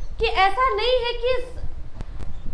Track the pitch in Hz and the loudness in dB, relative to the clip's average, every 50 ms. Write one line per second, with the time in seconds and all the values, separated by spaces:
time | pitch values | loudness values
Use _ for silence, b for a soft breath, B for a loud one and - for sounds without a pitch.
0 | - - - - 453 427 - 349 381 392 392 494 523 523 415 403 453 494 508 494 | -2 -4 -2 0 0 0 4 4 4 4 4 2 2 2 2 2 2 2 2 2
1 | 466 480 440 440 453 508 508 - - - - - - - - - - - - - | 0 0 -2 -2 0 0 0 0 -2 -4 -4 -2 -2 -2 -2 -2 -4 -6 -6 -6
2 | - - - - - - - - - - | -6 -6 -4 -4 -2 -2 -2 0 0 0